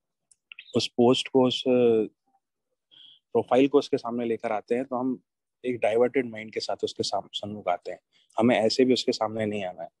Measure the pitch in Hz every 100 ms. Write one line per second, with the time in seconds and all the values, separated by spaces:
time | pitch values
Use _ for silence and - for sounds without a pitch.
0 | _ _ _ _ _ - - 120 - -
1 | 120 127 - 135 127 120 131 123 120 110
2 | 104 _ _ _ _ _ _ _ _ _
3 | - _ _ 117 104 127 139 143 - 131
4 | 117 120 117 110 117 107 - 120 131 123
5 | 131 123 _ _ _ _ 127 120 113 113
6 | 123 139 120 110 110 110 - 98 104 -
7 | 113 101 - - 101 104 95 87 92 90
8 | _ _ _ - 117 104 110 - 127 123
9 | - - 110 110 107 104 92 82 85 _